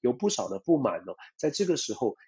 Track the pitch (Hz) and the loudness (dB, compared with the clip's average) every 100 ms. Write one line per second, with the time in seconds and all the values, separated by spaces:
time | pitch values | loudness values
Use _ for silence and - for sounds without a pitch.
0 | 123 123 202 - 90 95 - 160 120 85 | 0 2 0 0 -4 -4 2 4 4 -2
1 | 90 - - - 156 151 185 160 - 107 | -8 -14 -16 -4 -2 0 0 0 -2 -2
2 | 117 - | -2 -4